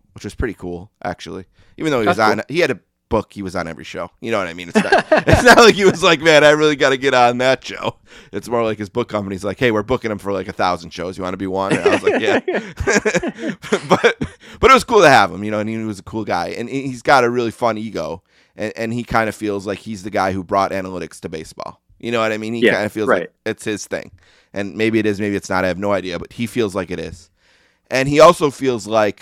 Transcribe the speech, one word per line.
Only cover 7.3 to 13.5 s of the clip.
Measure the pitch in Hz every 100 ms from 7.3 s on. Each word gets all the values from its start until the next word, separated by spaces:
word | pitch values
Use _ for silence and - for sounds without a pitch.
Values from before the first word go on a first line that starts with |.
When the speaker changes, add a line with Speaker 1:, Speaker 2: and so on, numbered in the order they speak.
| 123
Speaker 1:
that | 127 131
show." | - 92 101 - _ - -
It's | 101 104
more | 117
like | 113 107
his | 101
book | 120 120
company's | 107 98 98
like, | 98 92
"Hey, | 127
we're | 107
booking | 104 127 113
him | 104
for, | 95
like, | 98 95
a |
thousand | - 95 90 82
shows. | - 87 85
You |
wanna | 92 92
be | 95
one?" | 95 95 -
And | 392
I |
was | 339
like, | - -
"Yeah." | - -
<laughs> | - 359 214 - - 220 214 175 339 - 294